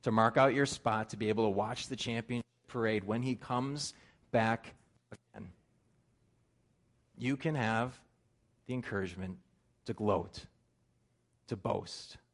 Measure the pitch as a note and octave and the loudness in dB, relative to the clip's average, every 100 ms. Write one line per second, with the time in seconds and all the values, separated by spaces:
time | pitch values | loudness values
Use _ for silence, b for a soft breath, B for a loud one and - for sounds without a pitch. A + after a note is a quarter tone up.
0 | - A2 A2+ B2 C3+ B2+ C#3 - A#2+ G#2+ | 4 6 6 6 6 6 0 0 0 0
1 | A2 G#2 G#2+ G#2+ A2 G2 G#2+ B2 - B2+ | -2 -2 0 4 2 2 -2 -4 -8 -6
2 | B2 A#2 A2+ A#2+ - _ _ B2 A2+ A2 | -4 -4 -4 -6 -6 _ _ -2 0 0
3 | G2 A#2 B2+ B2 - B2 C3+ C#3+ - B | 0 -2 0 -4 -2 -2 -2 -4 -8 B
4 | B B _ A#2+ A2+ A#2 - - _ _ | B B _ 2 4 0 -4 -20 _ _
5 | _ - _ - F2+ - _ _ _ _ | _ -20 _ -16 -16 -18 _ _ _ _
6 | _ _ _ _ _ _ _ _ _ _ | _ _ _ _ _ _ _ _ _ _
7 | _ - B2 C#3+ E3 D3+ A2 A2+ B2 - | _ -6 -2 -2 -2 0 2 0 -2 -6
8 | _ _ _ _ _ _ - B2+ A#2 G2+ | _ _ _ _ _ _ -8 -8 -4 -4
9 | F#2+ F2 F#2 F2+ _ _ _ _ - A2+ | -4 -6 -10 -10 _ _ _ _ -10 -2
10 | G#2 F#2 F2 - - _ _ _ _ _ | 2 2 0 -12 -18 _ _ _ _ _
11 | _ _ _ _ - A2 - - - - | _ _ _ _ -10 -6 -2 -2 -2 -14
12 | - - _ | -16 -20 _